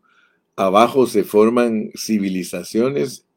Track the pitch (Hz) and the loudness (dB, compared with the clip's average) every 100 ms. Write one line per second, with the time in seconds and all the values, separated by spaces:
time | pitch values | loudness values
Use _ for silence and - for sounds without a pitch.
0 | _ _ _ _ _ - 95 101 120 139 | _ _ _ _ _ -4 2 4 4 2
1 | 117 110 90 104 110 120 120 110 - - | 2 0 2 4 4 2 0 -2 -6 -10
2 | - 107 95 92 87 90 87 110 127 143 | -4 -2 -2 -4 -6 -10 -6 -2 -2 -2
3 | 139 - _ | -6 -10 _